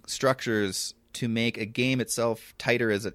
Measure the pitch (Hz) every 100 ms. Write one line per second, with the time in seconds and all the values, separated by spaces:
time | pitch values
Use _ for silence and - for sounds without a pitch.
0 | - - 135 131 - 107 98 92 - -
1 | _ - 120 113 117 113 110 120 127 131
2 | 113 - 117 113 - - - 120 113 101
3 | 104